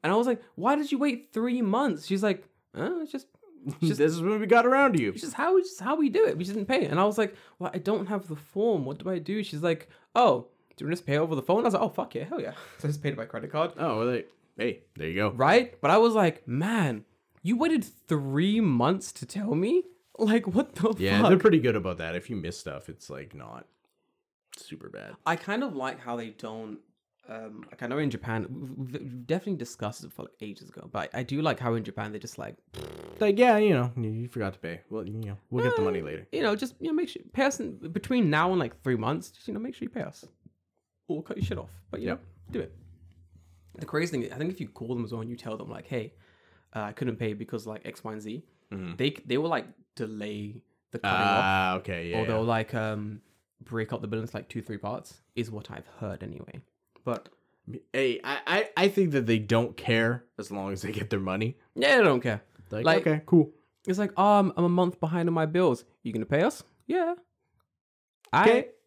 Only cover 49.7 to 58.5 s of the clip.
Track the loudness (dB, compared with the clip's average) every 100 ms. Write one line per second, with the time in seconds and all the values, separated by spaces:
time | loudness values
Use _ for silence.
49.7 | -18 _ -10 -10 -8 -10 -8 -10 -14 _
50.7 | _ _ -6 0 2 2 2 2 2 2
51.7 | -2 -6 -8 -4 -4 -2 -2 0 -2 -2
52.7 | -4 -4 -4 -8 -12 _ _ _ _ -10
53.7 | -6 -4 -6 -6 -6 -6 -10 -10 -12 -10
54.7 | -10 -8 -10 -12 -20 _ -8 -6 -8 -12
55.7 | -16 -18 -12 -10 -10 -12 -14 -16 -18 _
56.7 | _ _ _ -8 -8 -10 _ _ _ -16
57.7 | -16 _ -2 0 -2 -4 -6 -2